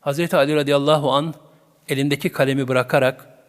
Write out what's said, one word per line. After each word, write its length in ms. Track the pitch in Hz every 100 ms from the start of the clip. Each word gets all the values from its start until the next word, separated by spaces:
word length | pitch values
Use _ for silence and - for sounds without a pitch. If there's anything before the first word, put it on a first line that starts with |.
Hazreti 360 | - 143 170 180
Ali 180 | 143
radıyallahu 580 | 151 143 143 143 151 143
an 220 | 135 160 147 - _ _ _ -
elindeki 400 | 135 143 143 -
kalemi 400 | - 135 135 127
bırakarak 600 | 131 123 147 131 131 - -